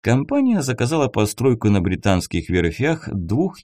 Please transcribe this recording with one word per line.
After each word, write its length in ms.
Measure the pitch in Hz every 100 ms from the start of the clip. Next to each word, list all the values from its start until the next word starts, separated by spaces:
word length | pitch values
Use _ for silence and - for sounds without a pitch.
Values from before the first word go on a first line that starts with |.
Компания 600 | - 127 151 285 262 214
заказала 440 | 131 123 123 160 131
постройку 640 | - 104 - 131 117 107
на 100 | 101
британских 720 | 90 90 101 92 - - -
верфях 580 | 90 85 80 139 160 -
двух 460 | 101 82 113 190 -